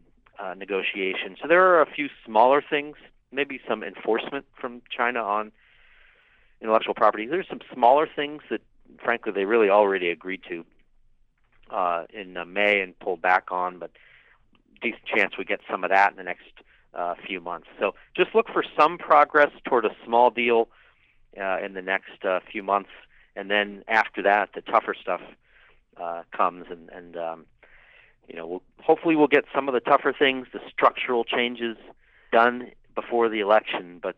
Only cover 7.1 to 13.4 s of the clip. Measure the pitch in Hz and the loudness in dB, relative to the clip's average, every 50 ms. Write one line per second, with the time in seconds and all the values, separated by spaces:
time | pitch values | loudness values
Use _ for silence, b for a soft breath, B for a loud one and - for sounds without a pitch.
7.1 | 104 107 110 120 156 190 180 - - 117 - - - 127 123 117 135 147 160 151 | 4 2 -2 -4 -4 -6 -6 -6 -12 -16 -16 -16 -4 2 4 6 6 6 4 0
8.1 | - - 147 147 151 147 - - 120 107 _ _ _ _ _ _ - - - 120 | -4 -6 -8 -8 -8 -12 -12 -10 -10 -10 _ _ _ _ _ _ -20 -10 -4 -4
9.1 | 117 117 - 113 95 98 98 98 113 117 110 98 98 104 107 98 98 92 90 87 | -4 -4 -4 -6 -4 -2 -2 0 2 4 4 6 6 6 6 4 2 0 -2 -4
10.1 | 85 80 - 92 95 90 - - 90 82 82 _ _ _ _ _ _ _ _ _ | -4 -6 -8 -10 -10 -10 -10 -12 -14 -14 -14 _ _ _ _ _ _ _ _ _
11.1 | _ _ _ _ _ _ _ _ _ _ _ - - 104 92 87 85 85 85 - | _ _ _ _ _ _ _ _ _ _ _ -10 -4 -2 -2 0 -2 -2 -6 -10
12.1 | - 110 95 90 92 90 87 87 90 98 104 104 104 101 95 92 85 - - 104 | -14 -16 -16 -14 -12 -12 -12 -8 -2 0 2 2 2 0 0 -4 -10 -10 -8 -8
13.1 | 90 82 87 92 92 95 | -6 -2 0 2 2 2